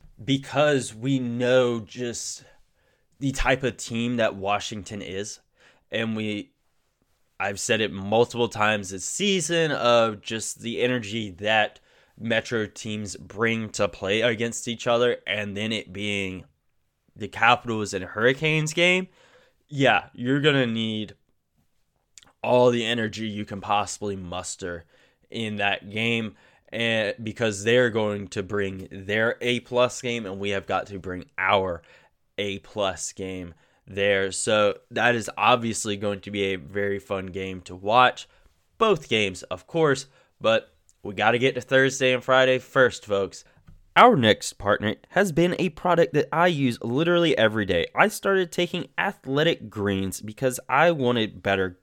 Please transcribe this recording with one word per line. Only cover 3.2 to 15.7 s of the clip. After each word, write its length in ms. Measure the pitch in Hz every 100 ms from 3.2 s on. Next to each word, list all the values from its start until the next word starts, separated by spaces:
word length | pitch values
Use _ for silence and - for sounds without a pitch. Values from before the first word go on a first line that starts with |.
| 139
type 280 | 135 127 131
of 160 | 135 104
team 380 | - 113 120 120
that 180 | 110 98
Washington 680 | 95 101 - 110 90 104
is. 380 | - 95 107 - _ _ _ _ _
And 240 | 110 113 110
we, 380 | 107 104 - _ _ _ _ _ _ _ _ -
I've 200 | 92 101
said 220 | - 110
it 100 | 107
multiple 580 | 92 98 110 120 120 117
times 400 | 107 107 107 92
this 160 | 95 -
season 640 | - 202 190 160 170 160
of 500 | 139 120 117 113 104
just 400 | - 113 98 -
the 200 | 110 95
energy 480 | 123 127 107 113 107
that 480 | 87 104 110 107 - _ _ _ -
Metro 480 | 113 113 - 117 107
teams 480 | - 113 107 104 -
bring 540 | - 98 113 113 107
to 180 | - 101
play 340 | - 95 107
against 460 | 120 110 117 113 -
each 180 | 113 123
other, 320 | 117 123 117 -
and 320 | 104 104 98
then 140 | 110